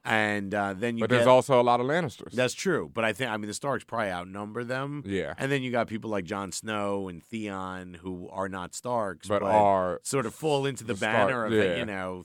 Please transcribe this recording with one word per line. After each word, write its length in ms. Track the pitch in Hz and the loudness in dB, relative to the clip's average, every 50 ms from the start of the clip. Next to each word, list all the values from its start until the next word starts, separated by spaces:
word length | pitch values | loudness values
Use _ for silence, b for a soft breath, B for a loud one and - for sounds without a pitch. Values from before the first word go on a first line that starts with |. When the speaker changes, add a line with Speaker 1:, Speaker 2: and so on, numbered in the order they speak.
| - | -4
Speaker 1:
And, 500 | 123 117 110 107 104 104 104 98 95 101 | 0 2 2 2 2 0 0 -2 -2 -2
uh, 200 | 104 101 98 98 | 0 0 0 -2
then 240 | 92 113 120 117 | -2 -4 -4 -2
you 40 | 117 113 | -2 0
Speaker 2:
But 60 | 110 | 2
Speaker 1:
get 60 | 123 | 4
Speaker 2:
there's 100 | 123 117 | 6 8
also 320 | 127 127 127 120 - 135 123 | 8 8 8 6 6 4 4
a 40 | 120 | 6
lot 160 | 120 120 123 | 6 4 2
of 60 | 123 | 2
Lannisters. 440 | 131 151 175 170 127 - - - - - | 0 0 0 -2 -2 -6 -10 -14 -6 -2
Speaker 1:
That's 200 | 120 127 123 - | 0 0 0 0
true. 360 | - - 190 165 117 85 73 69 | -2 -2 0 0 0 -2 -4 -4
But 100 | 113 113 | 0 0
I 80 | 110 107 | 0 0
think, 180 | 101 131 120 | 0 -2 -4
I 60 | 110 | -4
mean, 100 | 107 104 | -4 -4
the 60 | 104 101 | -6 -8
Starks 300 | - - 143 131 107 - | -6 -4 -4 -4 -4 -4
probably 280 | - 117 117 110 98 | -6 -4 -2 -2 -2
outnumber 520 | 90 87 90 92 95 101 104 104 107 117 123 | -2 -4 -6 -8 -8 -8 -8 -8 -6 -6 -6
them. 400 | 120 127 131 139 143 147 147 127 | -4 -4 -4 -4 -6 -6 -8 -4
Speaker 2:
Yeah. 280 | 98 98 92 80 71 82 | -2 -2 -2 -2 -2 -4
Speaker 1:
And 140 | - - 135 | -4 -2 0
then 120 | 143 135 127 | 0 0 0
you 80 | 127 | 0
got 160 | 120 120 110 | 0 0 0
people 220 | - 107 107 107 110 | -2 -4 -6 -4 -4
like 160 | 107 101 90 | -4 -4 -4
Jon 260 | 80 104 98 101 95 | -4 -4 -4 -4 -6
Snow 560 | - - - 110 107 104 101 101 101 98 98 | -8 -8 -6 -4 -2 -2 -2 -2 -2 -4 -4
and 160 | 92 87 80 - | -6 -10 -12 -12
Theon 680 | - 117 113 107 104 98 95 95 92 92 92 92 90 90 | -10 -8 -8 -6 -6 -6 -6 -8 -8 -8 -10 -12 -14 -14
who 320 | 82 87 95 92 87 87 - | -12 -10 -8 -8 -8 -10 -10
are 200 | - 98 95 98 | -6 -6 -4 -4
not 260 | 95 95 90 85 - | -4 -6 -8 -8 -10
Starks, 520 | - - 123 123 117 107 98 87 - - | -8 -6 -4 -2 -2 -2 -4 -6 -6 -2
Speaker 2:
But 140 | 98 104 101 | 0 0 2
Speaker 1:
but 100 | 101 98 | 4 6
Speaker 2:
are 480 | 95 107 104 101 98 95 92 90 87 - - | 6 8 8 8 6 6 4 2 -2 -4 -4
Speaker 1:
sort 220 | - 139 135 123 | -2 -2 0 -2
of 80 | 113 - | -2 -4
fall 300 | - - 156 147 139 135 | -4 -2 0 2 2 2
into 180 | 139 131 110 113 | 0 -4 -4 -4
the 100 | 113 113 | -6 -4
Speaker 2:
the 40 | |
Stark, 320 | 95 110 107 110 113 104 95 | -2 0 2 4 4 4 4
Speaker 1:
banner 160 | - 120 110 | 2 0 0
of, 80 | 107 110 | 2 4
Speaker 2:
yeah. 240 | 107 101 92 85 | 4 4 4 2
Speaker 1:
you 80 | - - | 0 -4
know, 380 | 110 101 95 92 92 92 90 | -4 -4 -6 -6 -6 -8 -10